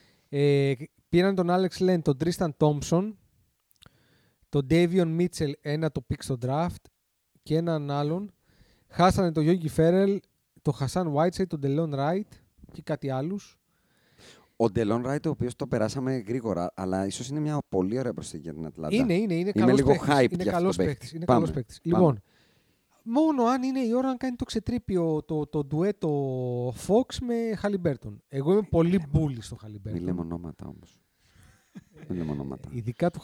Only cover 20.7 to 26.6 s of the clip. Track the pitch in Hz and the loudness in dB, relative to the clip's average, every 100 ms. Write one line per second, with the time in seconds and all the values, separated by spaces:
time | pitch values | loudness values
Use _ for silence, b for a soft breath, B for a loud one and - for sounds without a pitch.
20.7 | 175 175 135 - 160 170 120 160 147 117 | 2 0 -2 -10 -6 2 2 2 -2 -8
21.7 | - 165 196 170 110 - _ _ _ _ | -8 0 4 4 2 -6 _ _ _ _
22.7 | _ _ _ 226 247 320 277 233 262 262 | _ _ _ -4 2 2 4 2 2 0
23.7 | 262 233 240 262 254 262 240 - 226 220 | -2 0 0 0 -2 -6 -6 -6 -6 -4
24.7 | 240 - 185 165 156 - 156 147 156 139 | -4 -2 0 0 0 -2 -4 -2 -4 -2
25.7 | 151 190 202 160 143 139 127 127 123 | 0 0 0 0 0 -2 -2 -4 -2